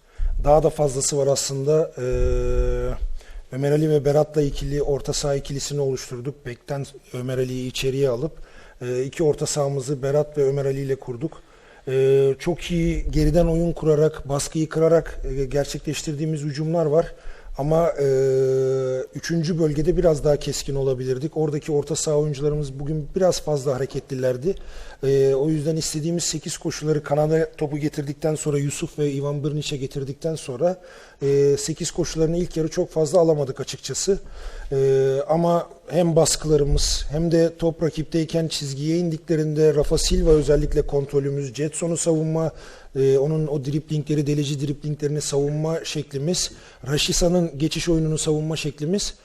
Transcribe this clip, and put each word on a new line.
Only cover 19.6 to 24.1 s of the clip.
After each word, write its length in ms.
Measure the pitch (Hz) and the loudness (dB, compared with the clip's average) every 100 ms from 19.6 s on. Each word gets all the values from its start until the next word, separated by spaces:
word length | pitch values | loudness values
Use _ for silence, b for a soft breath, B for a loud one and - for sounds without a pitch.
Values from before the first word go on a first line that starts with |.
| 160 143 151 175 | 0 0 0 2
biraz 280 | 170 151 | 4 2
daha 120 | 147 143 | 2 0
keskin 380 | - 135 - | -2 -6 -4
olabilirdik. 600 | 139 135 127 127 127 151 160 | -2 -2 -2 -2 -4 -4 -2
Oradaki 360 | 156 147 - | -2 -2 -2
orta 240 | 147 147 156 | -2 -2 -4
saha 200 | - 151 | 0 0
oyuncularımız 640 | 151 135 147 151 143 131 | 0 -2 -2 -2 -4 -6
bugün 280 | 143 156 143 - | -6 -6 -4 0
biraz 240 | 185 - | 2 2
fazla 340 | - 147 131 | 0 -2 0
hareketlilerdi. 800 | 127 131 135 - | -2 -2 -6 -8